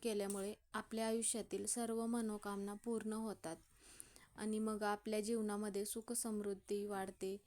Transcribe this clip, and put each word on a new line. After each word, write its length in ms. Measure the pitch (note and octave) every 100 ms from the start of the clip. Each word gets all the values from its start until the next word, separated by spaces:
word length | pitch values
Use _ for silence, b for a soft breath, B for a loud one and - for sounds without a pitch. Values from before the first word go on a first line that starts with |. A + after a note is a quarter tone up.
केल्यामुळे 500 | A#3 G3+ G3 G3+ G3 G#3+ _
आपल्या 340 | G#3+ - A3 A3
आयुष्यातील 580 | A3+ A3+ A#3 G3 G3 G#3
सर्व 400 | B3 A#3 A3+ A3+
मनोकामना 680 | A#3 A3 G#3 G3+ G3+ G3+
पूर्ण 400 | G3+ A#3 A3+ G#3+
होतात 420 | G#3+ A3 F#3+ D#3+ D#3+ - B B B B B B -
आणि 220 | G#3+ G#3+
मग 240 | A3 G#3+
आपल्या 360 | G#3 G#3 - G#3+
जीवनामध्ये 680 | G#3 A#3 G#3+ G#3 G#3+ G3 G#3
सुख 260 | A#3 A3
समृद्धी 680 | A#3+ A#3 G#3+ G3+ G3 - G#3 G#3
वाढते 500 | G3 F#3+ - F#3+ G3+